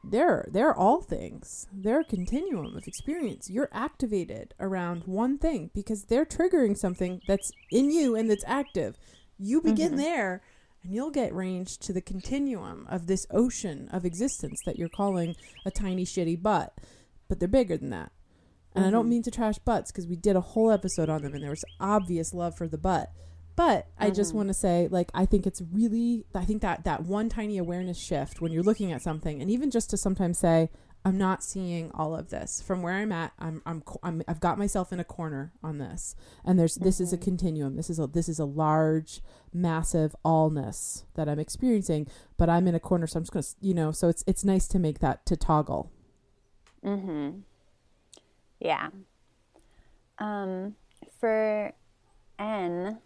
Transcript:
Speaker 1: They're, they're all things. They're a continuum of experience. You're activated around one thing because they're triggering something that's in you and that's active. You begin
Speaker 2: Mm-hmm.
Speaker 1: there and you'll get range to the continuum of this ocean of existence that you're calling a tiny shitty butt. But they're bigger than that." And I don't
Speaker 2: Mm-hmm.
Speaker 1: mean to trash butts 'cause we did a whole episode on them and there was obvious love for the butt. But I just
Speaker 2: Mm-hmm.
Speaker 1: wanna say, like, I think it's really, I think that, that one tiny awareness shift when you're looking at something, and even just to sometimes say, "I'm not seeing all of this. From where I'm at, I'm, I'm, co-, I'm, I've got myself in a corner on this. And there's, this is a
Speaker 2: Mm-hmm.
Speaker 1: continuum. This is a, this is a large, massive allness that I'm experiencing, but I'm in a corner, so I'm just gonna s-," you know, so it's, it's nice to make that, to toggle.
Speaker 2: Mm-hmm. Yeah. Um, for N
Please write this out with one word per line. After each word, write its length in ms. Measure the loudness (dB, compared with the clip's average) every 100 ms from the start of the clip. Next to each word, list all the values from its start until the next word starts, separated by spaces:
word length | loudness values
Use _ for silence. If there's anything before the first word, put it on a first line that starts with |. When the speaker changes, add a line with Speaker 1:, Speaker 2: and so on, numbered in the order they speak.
Speaker 1:
They're, 420 | -2 2 4 2 0
they're 240 | 2 2
all 260 | 4 4 4
things. 640 | 0 -8 -8 -12 -16 -16 -14
They're 280 | -4 0 2
a 40 |
continuum 720 | 0 -4 -2 -2 -2 -4 -6 -10
of 100 | -12
experience. 640 | -10 -8 -4 -6 -8 -6
You're 180 | -4 -4
activated 800 | -4 -6 -4 -2 -2 -2 -10 -14 -8
around 420 | -4 -2 -2 -4
one 340 | -4 -2 0 2
thing 320 | 0 0 -4
because 300 | -8 -6 -8
they're 200 | 0 2 2
triggering 500 | 2 4 4 4 2
something 440 | -2 -2 -4 -4 0
that's 240 | 0 0 -12 _
in 200 | 2 4
you 240 | 4 4 2
and 140 | 2
that's 140 | 0 0
active. 500 | -2 -2 -2 -4 -6 -20 -20 _ -10
You 220 | 0 2
begin 280 | 4 4 2
Speaker 2:
Mm-hmm. 80 | 2
Speaker 1:
there 460 | 0 0 -2 -4 _ -20 _ _
and 100 | -8
you'll 160 | -4 -2
get 240 | -2 -2
range 440 | -2 -4 -4 -8 -10
to 140 | -6
the 80 | -6
continuum 840 | -4 -8 -4 -2 -2 -4 -8 -14 -6
of 160 | -6 0
this 200 | -2 2
ocean 580 | 2 2 0 -8 -8 -6
of 120 | -4
existence 560 | -4 -2 -4 -2 -8 -6 -6
that 100 | -4
you're 100 | -6
calling 460 | -2 0 0 -2 -4 -14 -10
a 60 | -6
tiny 340 | -2 -2 -2
shitty 360 | -2 -2 0 0
butt. 320 | 2 2 0 -12 -20 -20 _ -20 _
But 100 | -2
they're 80 | 4
bigger 280 | 4 4 -2
than 120 | -4
that." 220 | -8 -10 _ -20 _ _ _ _
And 100 | 2
I 60 | 4
don't 120 | 4
Speaker 2:
Mm-hmm. 60 | 4
Speaker 1:
mean 120 | 0
to 80 | -2
trash 280 | -2 -2 0
butts 320 | 0 0 -2
'cause 160 | -10 -6
we 100 | 0
did 200 | 4 4
a 40 |
whole 300 | 2 4 6
episode 380 | 4 2 0 0
on 140 | 0
them 100 | -4
and 80 | -6
there 80 | -8
was 140 | -8 -10 -6
obvious 540 | 2 2 2 -2 -2
love 220 | -4 -6 -4
for 120 | -6
the 80 | -2
butt. 320 | 0 0 -2 -12 -20 -20 -8 2
But 300 | 4 4 0 0
I 120 | 0
just 200 | 2 0
Speaker 2:
Mm-hmm. 60 | 0
Speaker 1:
wanna 160 | 0
say, 320 | 2 2 4 4
like, 200 | 2 0
I 100 | 2
think 220 | 4 4 2
it's 160 | -4 -4
really, 540 | 0 2 2 0 -2 -4
I 100 | -4
think 160 | -2 0
that, 240 | 0 0
that 200 | -2 -2
one 260 | -2 -2 0
tiny 260 | -2 -2 -2
awareness 400 | -2 -4 -4 -6
shift 460 | -4 -2 -4 -6
when 100 | -2
you're 100 | 2
looking 300 | 2 2 0
at 80 | -2
something, 400 | -4 -4 -4 -2
and 100 | 0
even 200 | 0 2
just 180 | 0 0
to 60 | -2
sometimes 400 | 0 0 0 2
say, 300 | 4 6 4 -4 -20 -2 0
"I'm 100 | 2
not 260 | 0 0
seeing 480 | -4 -8 -6 -6 -6
all 220 | -4 -4
of 140 | -4 -8
this. 320 | -8 -8 -8
From 220 | -4 -4
where 100 | -2
I'm 200 | -2 -2
at, 200 | -4 -6 -8
I'm, 240 | -8 -8
I'm, 160 | -8 -10
co-, 180 | -10 -10
I'm, 180 | -6 -4 -4
I've 120 | -2
got 180 | -2 0
myself 340 | -2 -2 -4
in 80 | -6
a 40 |
corner 500 | -8 -8 -6 -6 -10 _
on 160 | -10 -8
this. 360 | -8 -10 -12 -14 -20 -8
And 140 | 2 6
there's, 160 | 4
this 260 | 4 2 2
is 140 | 0
a 20 | 0
Speaker 2:
Mm-hmm. 80 |
Speaker 1:
continuum. 520 | 0 0 0 0 -2 -4
This 120 | -4
is 100 | -2
a, 80 | 0
this 220 | 0 -2
is 100 | -2
a 60 |
large, 800 | -2 2 4 4 4 2 -2 -14 -14 -16 -8
massive 600 | -2 0 0 2 2 2 0
allness 840 | 2 4 4 2 -4 -6 -8 -10 -10
that 120 | -4 -2
I'm 120 | -2
experiencing, 680 | -4 0 2 2 2 0 -2 -10 -10 2
but 140 | 6
I'm 180 | 6 6
in 60 |
a 60 | 2
corner, 260 | 2 0 2
so 100 | -2
I'm 60 |
just 100 | -4
gonna 80 | -4
s-," 160 | -6 -4
you 100 | 0
know, 180 | 2 0
so 180 | 2 2
it's, 120 | 2 0
it's 180 | 2
nice 240 | 4 4 4
to 100 | 2
make 200 | 2 2
that, 260 | 0 0
to 100 | 0
toggle. 560 | 0 4 4 4 -2 -4 -14 _ _ _ _ _ _ _ _
Speaker 2:
Mm-hmm. 540 | -4 -4 -4 -4 -6 -8 -18 _ _ _ _ _ _ -20 _ _ _ _
Yeah. 280 | -2 -2 -4 -12 -20 _ _ _ _ _ _ _ _ _ _ -8
Um, 560 | -6 -4 -4 -4 -6 -12 _ _ -20 -2
for 520 | 2 2 2 0 -4 -10 _ _ _ _ _ -10
N 600 | -6 -2 -2 -2 -4 -6